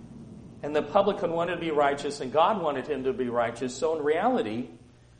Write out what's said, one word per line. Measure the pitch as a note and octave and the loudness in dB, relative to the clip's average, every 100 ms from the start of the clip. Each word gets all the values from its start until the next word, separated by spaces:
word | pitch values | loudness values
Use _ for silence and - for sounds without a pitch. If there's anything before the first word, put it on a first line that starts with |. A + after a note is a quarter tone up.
| - - - - - - | -18 -18 -18 -18 -20 -12
And | D3 D3+ | -4 -2
the | |
publican | D3 G3+ G3+ G3 E3+ | 2 4 4 2 0
wanted | E3 E3+ F3 | 0 -2 -2
to | |
be | E3+ | 0
righteous, | D3 C#3+ C#3 D3 C#3 | 2 4 2 -2 -6
and | C3 | -2
God | C#3 F3 G#3+ | 4 4 4
wanted | D#3+ C3+ B2+ | 0 -2 -2
him | C#3 | -2
to | C3 | -2
be | A#2+ B2+ | -2 -2
righteous. | A#2+ A#2 A#2+ C3 B2 | 0 0 -2 -6 -2
So | D#3+ D#3+ | -2 0
in | |
reality, | D3 D#3 G#3+ B3 A#2 A2 B2 - - - - - | 2 2 2 2 0 -4 -6 -12 -20 -20 -20 -20